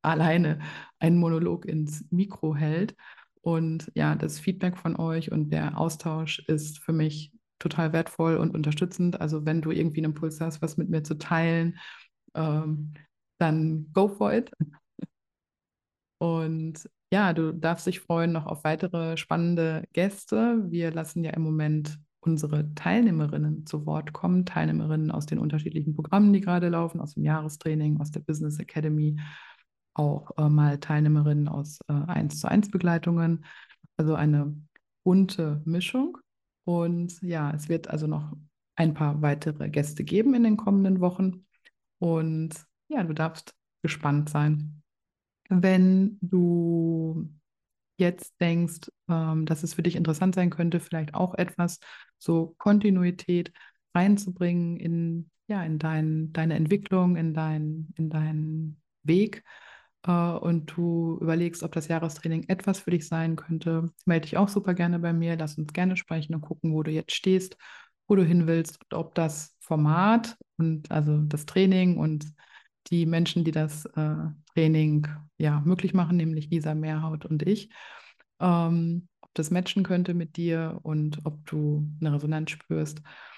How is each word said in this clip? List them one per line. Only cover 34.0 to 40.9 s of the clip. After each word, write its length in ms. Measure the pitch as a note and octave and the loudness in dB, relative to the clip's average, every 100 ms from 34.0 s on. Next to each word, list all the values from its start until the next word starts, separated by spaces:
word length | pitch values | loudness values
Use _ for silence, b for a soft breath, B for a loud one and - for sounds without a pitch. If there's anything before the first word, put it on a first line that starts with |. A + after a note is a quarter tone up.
| D#3 | 0
eine 420 | D#3 D3+ D3 D3 D3+ - _ _ _ | 2 4 4 2 -4 -12 _ _ _
bunte 600 | - F#3 F#3 - D#3+ D3 D#3 | 4 4 4 2 -4 -2 -2
Mischung. 540 | E3+ F3+ B3+ D4+ F4 _ _ _ _ | -2 -2 -2 -2 -4 _ _ _ _
Und 560 | - F3 E3+ F3 F3 - | -4 0 0 -2 -4 -6
ja, 280 | F3+ E3 D3 D3+ | -6 -2 -2 -4
es 140 | D3+ | -2
wird 180 | E3 D#3+ | -2 -2
also 180 | D#3 D3+ | -4 -2
noch 280 | D3+ D3+ - - _ _ - | -4 -6 -12 -18 _ _ 0
ein 180 | D#3+ | 0
paar 300 | D3 D3+ D3 | 2 0 2
weitere 480 | D3+ D3 D#3 D3+ D3+ | 0 0 -2 -4 -4
Gäste 320 | D3 D3 - | -2 -2 -4
geben 320 | C#3+ F#3 A#3+ B3+ | -2 2 4 4
in 80 | |
den 140 | A3+ G#3+ | 4 2
kommenden 420 | G3+ G3 F#3+ | 2 4 4